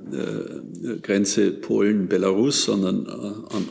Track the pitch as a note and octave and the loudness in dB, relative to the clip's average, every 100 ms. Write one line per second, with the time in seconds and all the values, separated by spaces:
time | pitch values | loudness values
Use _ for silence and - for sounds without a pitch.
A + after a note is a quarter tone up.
0 | - - - - - - - E2+ B2 A2 | -10 -6 -4 -4 -6 -10 -12 -8 -6 -6
1 | - G2+ G2+ - G2 - - A2 G#2 G#2 | 0 2 2 4 2 0 -2 2 4 4
2 | F2+ F#2 F#2+ G2 C3+ C#3+ - G2+ F#2+ F#2+ | 2 2 4 4 2 2 2 2 2 0
3 | - A#2+ G#2 G#2+ - G#2+ F2+ | -4 -8 -8 -8 -6 -4 0